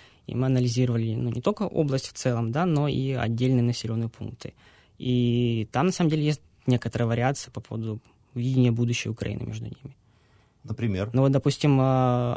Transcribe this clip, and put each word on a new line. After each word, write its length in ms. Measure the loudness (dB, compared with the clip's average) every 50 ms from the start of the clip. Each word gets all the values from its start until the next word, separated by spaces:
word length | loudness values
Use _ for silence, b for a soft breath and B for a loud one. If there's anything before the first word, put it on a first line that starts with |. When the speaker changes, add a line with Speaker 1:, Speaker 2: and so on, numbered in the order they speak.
| B B B B B -8
Speaker 1:
и 80 | -4
мы 100 | -2 0
анализировали, 680 | 2 2 2 2 0 2 2 0 2 2 0 -2 -2 -2
ну, 140 | -2 -2 -4
не 100 | -4 -2
только 240 | -2 -2 -2 -2 -4
область 420 | -4 0 0 0 0 0 -4 -4
в 60 | -6 -12
целом, 400 | -4 -2 -2 0 0 -2 -2 0
да, 120 | 0 0
но 220 | 2 2 2 2
и 240 | 0 0 -2 -2 -2
отдельные 540 | -2 -2 -2 -2 0 0 2 2 4 4 2
населенные 440 | 2 0 -2 -4 -4 -4 -4 -4 -6
пункты. 460 | -6 -10 -12 -12 -12 -12 -14 -16 -16 b b b b b b b b _
И 680 | -4 0 0 2 2 2 2 2 2 0 0 -2 -4 -2 0
там, 140 | 2 2
на 60 | 2 2
самом 180 | 2 2 2
деле, 140 | 2 2 0
есть 180 | 0 -2 -2 -6 _ _ _ _ 2
некоторая 400 | 2 2 0 -2 -2 0 0 0
вариация 420 | 2 2 0 0 0 -2 -8 -10
по 100 | -12 -14
поводу 380 | -12 -10 -10 -8 -6 -6 -8 -8 -12 -18 _ _ _ _ _
видения 360 | -4 -2 0 2 4 4 4
будущей 380 | 4 2 0 0 0 -2 -4 -6
Украины 340 | -6 -6 -6 -6 -6 -6 -6
между 220 | -8 -8 -8 -10
ними. 320 | -12 -12 -14 -18 -20 -20 _ b b b b b b b b b b b b _ -10
Speaker 2:
Например? 420 | -6 -2 -2 -2 0 0 -2 0 2
Speaker 1:
Ну 100 | 2 4
вот, 80 | 4
допустим, 480 | 4 4 2 0 0 2 4 4 4 4
а, 540 | 4 4 4 4 4 2 2 2 0 -2 -2